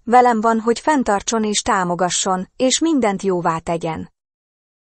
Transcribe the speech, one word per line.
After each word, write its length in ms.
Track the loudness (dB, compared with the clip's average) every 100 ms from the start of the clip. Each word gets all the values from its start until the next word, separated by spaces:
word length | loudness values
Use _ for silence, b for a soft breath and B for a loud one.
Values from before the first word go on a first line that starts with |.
velem 380 | 2 4 6 4
van, 180 | 2 2
hogy 200 | 0 -2
fenntartson 640 | 0 0 0 -2 -2 -2
és 180 | -2 -2
támogasson, 880 | 0 0 0 -2 -2 -2 -2 -4 -6 -2
és 240 | 0 2
mindent 420 | 0 2 0 0
jóvá 360 | -2 -2 -2 -4
tegyen. 560 | -4 -4 -4 -8 -12 _ _ _ _ _ _ _ _